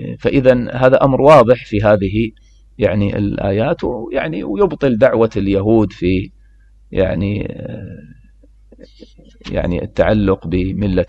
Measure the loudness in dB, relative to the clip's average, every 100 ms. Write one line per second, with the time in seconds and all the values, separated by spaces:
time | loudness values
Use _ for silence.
0 | -12 -6 -2 2 4 2 -2 0 2 4
1 | 2 4 6 6 6 2 0 0 2 2
2 | 0 -2 -4 -8 _ _ _ -2 -2 0
3 | -2 -2 -4 -4 -4 -2 -2 -4 -6 -6
4 | -6 -6 -6 -6 -6 -2 -2 0 -2 2
5 | 2 2 0 0 -2 0 2 2 2 -2
6 | -2 -2 -4 _ _ _ _ _ _ -2
7 | -2 -2 -4 -4 -8 -10 -12 -14 -14 -18
8 | -20 -20 -20 _ _ _ _ -20 -20 _
9 | -20 -20 -20 _ -8 -6 -4 -4 -4 0
10 | 0 2 0 -2 -2 -4 -4 -4 -2 -2